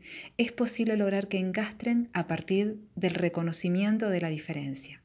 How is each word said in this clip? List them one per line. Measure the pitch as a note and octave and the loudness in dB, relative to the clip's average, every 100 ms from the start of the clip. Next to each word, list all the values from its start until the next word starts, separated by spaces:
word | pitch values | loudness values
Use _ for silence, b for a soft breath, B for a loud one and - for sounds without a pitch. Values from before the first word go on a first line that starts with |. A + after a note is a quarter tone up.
| B B B - | B B B -2
es | A#3 | -2
posible | - A#3 - A3 G#3+ | 0 0 0 2 2
lograr | G3+ G3 G3 | 2 2 0
que | F#3+ | 0
encastren | F#3 F#3+ G#3+ - A#3 A#3+ A#3 | 0 -2 -4 -4 0 2 2
a | F3+ D#3+ | -2 0
partir | D#3+ - F#3+ G#3 G#3+ - - | -2 2 2 2 -2 -10 -2
del | F3+ | 0
reconocimiento | E3+ E3+ E3+ E3 D#3+ F3+ F3+ G3+ A3 G#3+ | 2 0 0 -2 0 0 2 2 2 2
de | F3 | 0
la | E3 | 0
diferencia. | D#3 D#3+ D3+ C#3 C3+ - - | -2 -4 -6 -6 -8 -12 -20